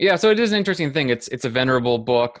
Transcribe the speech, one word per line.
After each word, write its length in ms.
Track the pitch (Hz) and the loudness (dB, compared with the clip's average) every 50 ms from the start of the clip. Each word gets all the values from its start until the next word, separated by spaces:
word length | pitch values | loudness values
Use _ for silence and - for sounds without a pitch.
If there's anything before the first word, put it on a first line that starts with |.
yeah, 160 | 185 196 180 | 0 2 2
so 160 | 175 - 220 | 2 4 2
it 80 | 214 220 | 2 2
is 100 | 233 208 | 2 0
an 80 | 214 208 | 0 0
interesting 340 | 190 196 180 175 160 143 | -2 -2 -2 -2 -4 -2
thing. 160 | 139 160 139 127 | -2 -2 0 0
It's, 200 | 120 - - - | -2 -2 -4 -8
it's 160 | 127 123 - | -8 -6 -4
a 60 | 120 | -2
venerable 480 | 113 127 127 131 131 123 120 123 120 117 | -2 0 0 2 2 2 2 0 -2 -2
book 420 | 113 123 123 120 120 120 - - | 0 0 0 0 0 0 -4 -10